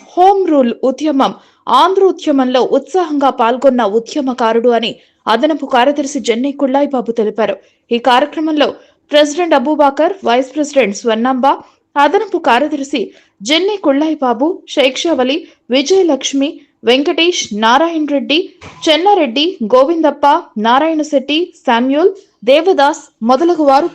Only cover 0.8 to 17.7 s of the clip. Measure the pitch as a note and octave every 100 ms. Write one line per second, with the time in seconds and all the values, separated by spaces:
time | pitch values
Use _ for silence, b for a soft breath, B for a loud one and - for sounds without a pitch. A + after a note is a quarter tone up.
0.8 | B3 B3+ D4+ C4+ G3+ - b b - B3+
1.8 | F4 G4 F#4+ - D#4+ C#4 B3+ B3+ G#3 C4+
2.8 | - F#4 E4 D4 C4+ C#4 A3+ A#3+ C#4 B3
3.8 | G#3 A3 A3+ D4+ C4 B3 A3+ A#3 A#3+ A#3
4.8 | A3+ - b b - A3+ D4+ D4+ C4+ B3
5.8 | C4+ D4 C#4 C#4 A#3 A3 C#4 C#4 C4+ C4+
6.8 | C#4+ C4 A3+ A#3 G#3+ G#3+ G3+ - b b
7.8 | b A#3 B3+ B3 C#4+ E4 D#4 D4+ B3+ -
8.8 | b b _ D4 D4 D4 E4+ C#4+ C4 D4
9.8 | C#4+ C#4+ E4 G4 A#3 A#3+ C4+ D4+ C#4+ C#4
10.8 | G3+ G3 A#3 A3 B3 C4 C4+ E4+ B B
11.8 | _ C#4+ D4 G4 G4+ E4+ D4+ A#3+ D4 D4
12.8 | C#4 C#4 - B B B G3+ D#4+ G4 G4+
13.8 | D4+ C4+ D#4+ D4+ B3+ A3 D#4 F#4+ - D#4
14.8 | C#4 C4+ E4+ C4+ B3+ D#4+ B B - C4
15.8 | C#4 F#4+ F4 C4+ - C#4 C#4+ - B _
16.8 | A3 B3+ D4 E4 E4+ F4 - G#3 A3+